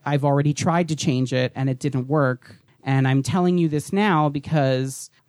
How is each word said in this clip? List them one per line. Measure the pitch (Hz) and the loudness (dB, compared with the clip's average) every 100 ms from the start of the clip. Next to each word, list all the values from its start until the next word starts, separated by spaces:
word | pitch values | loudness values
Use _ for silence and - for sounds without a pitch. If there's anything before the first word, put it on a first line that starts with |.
| 143 | -2
I've | 143 | 0
already | 143 139 147 | 2 2 0
tried | 147 - 165 165 | 0 0 0 0
to | 147 | -2
change | 143 127 127 | -2 0 0
it | 127 127 | -2 -2
and | - 131 | -2 -4
it | 131 | -2
didn't | 143 131 127 | -2 -4 0
work. | 151 131 127 - - _ _ | 0 2 -2 -10 -20 _ _
And | 135 135 131 | -2 2 4
I'm | 135 | 2
telling | 135 190 180 180 | 0 0 2 2
you | 165 | 0
this | 147 - | -2 -4
now | 196 208 156 151 | -2 2 2 2
because | 143 - 160 135 131 135 - - _ | -2 -2 0 2 0 -4 -8 -18 _